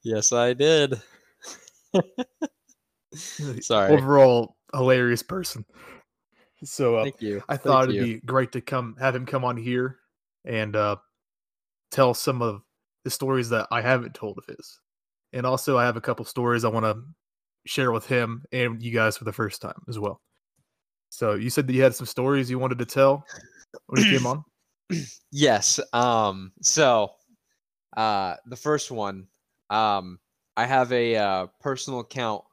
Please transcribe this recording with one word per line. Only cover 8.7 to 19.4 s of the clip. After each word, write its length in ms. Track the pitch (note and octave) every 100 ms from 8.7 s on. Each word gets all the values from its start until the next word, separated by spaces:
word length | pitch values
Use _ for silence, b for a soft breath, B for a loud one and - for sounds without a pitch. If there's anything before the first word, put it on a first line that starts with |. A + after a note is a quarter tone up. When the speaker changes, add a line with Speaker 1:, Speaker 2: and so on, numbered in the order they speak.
| C3+ A#2+ A2+
Speaker 2:
have 140 | C3
him 120 | B2+ B2+
come 180 | C3+
on 120 | B2 A#2+
here 420 | A#2 B2 B2+ B2+ _ _ _ _
and, 320 | - A2+ G#2+ G#2
uh, 200 | G#2 G2+ _ _ _ _ _ _ _ _ _
tell 240 | - B2+
some 260 | A#2 - C3
of 200 | A#2 G#2 _ _ _ _
the 60 | C3
stories 380 | - C3+ C3 A#2
that 160 | A2+ -
I 100 | A2+
haven't 320 | A#2+ C3 A#2
told 240 | - G#2+ -
of 80 | -
his. 320 | - - - _ _ _ _ _
And 120 | B2+
also, 320 | B2 C3 - C3
I 80 |
have 120 | A#2+ A2+
a 40 |
couple 240 | A#2+ A#2+
stories 400 | A2+ - A#2+ A#2+
I 40 | A2+
wanna 260 | A2+ A2 G#2+ C3+ E3 _ _ _ _ -
share 260 | - C3
with 140 | A2+ -
him 380 | B2+ A#2 A#2 C#3
and 300 | B2+ A#2+ A2+
you 100 | A#2
guys 240 | A2+ A2 -
for 80 |
the 80 | A2+
first 280 | G#2